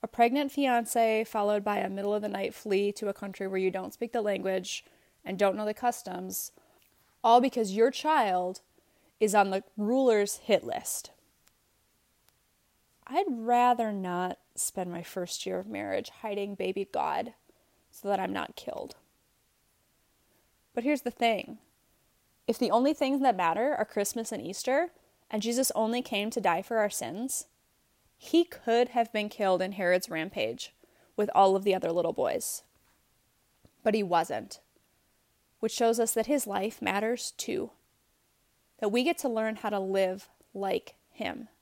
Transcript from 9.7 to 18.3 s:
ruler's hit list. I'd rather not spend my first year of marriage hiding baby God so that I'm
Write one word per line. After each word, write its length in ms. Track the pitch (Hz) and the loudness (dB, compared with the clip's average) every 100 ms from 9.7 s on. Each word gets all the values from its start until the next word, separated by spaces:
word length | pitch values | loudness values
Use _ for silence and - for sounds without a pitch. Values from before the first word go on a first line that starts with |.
| - | -4
ruler's 600 | 208 254 262 214 202 - | 0 4 6 4 2 -2
hit 260 | - 196 | 2 2
list. 480 | 120 - - - - _ _ _ _ _ _ _ _ _ _ _ _ _ _ _ _ _ _ _ | 2 -6 -6 -8 -10 _ _ _ _ _ _ _ _ _ _ _ _ _ _ _ _ _ _ _
I'd 220 | - 285 403 | -4 -2 0
rather 640 | 240 226 240 247 240 226 | -2 2 4 6 4 0
not 480 | 202 185 180 180 185 _ | -2 -4 -2 -2 -4 _
spend 380 | - - - 180 | -6 -6 -4 -6
my 100 | 175 | -6
first 420 | 175 - 175 - - | -8 -6 -6 -6 -4
year 120 | 185 | -6
of 80 | 196 | -6
marriage 440 | 202 202 202 - - | -8 -4 -4 -6 -10
hiding 340 | 220 202 202 | -8 -6 -6
baby 300 | 202 185 190 196 | -4 -4 -4 -4
God 420 | - - 151 233 - _ _ _ _ _ | -2 -2 -2 -6 -10 _ _ _ _ _
so 160 | - 196 | -12 -4
that 140 | 196 | -2
I'm 120 | 190 | -2